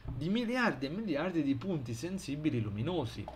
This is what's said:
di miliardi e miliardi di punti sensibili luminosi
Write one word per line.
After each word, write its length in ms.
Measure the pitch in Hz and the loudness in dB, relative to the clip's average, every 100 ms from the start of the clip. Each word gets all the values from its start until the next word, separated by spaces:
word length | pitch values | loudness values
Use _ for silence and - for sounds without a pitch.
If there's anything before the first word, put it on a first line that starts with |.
| - | -8
di 220 | 123 160 | -4 0
miliardi 600 | 220 226 254 226 131 135 | 2 2 4 2 2 -2
e 20 | |
miliardi 520 | 175 226 139 175 170 | -2 0 0 2 2
di 140 | 139 135 | 2 2
punti 380 | 190 165 120 | 2 -2 -2
sensibili 640 | 117 170 190 - 143 156 120 | -4 -4 -4 -4 -2 0 2
luminosi 680 | 107 101 139 180 120 - 98 | 0 0 0 0 -2 -4 -8